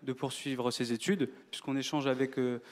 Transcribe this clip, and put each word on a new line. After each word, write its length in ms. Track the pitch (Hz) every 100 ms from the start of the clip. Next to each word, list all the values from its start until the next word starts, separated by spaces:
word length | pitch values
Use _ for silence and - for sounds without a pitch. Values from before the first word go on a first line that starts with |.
de 80 | 131
poursuivre 600 | 127 135 - 143 127 123
ces 200 | - 120
études, 380 | 117 - 196 117 - -
puisqu'on 280 | - - 135
échange 280 | 131 151 135
avec, 320 | 127 131 135
euh, 240 | 123 120 -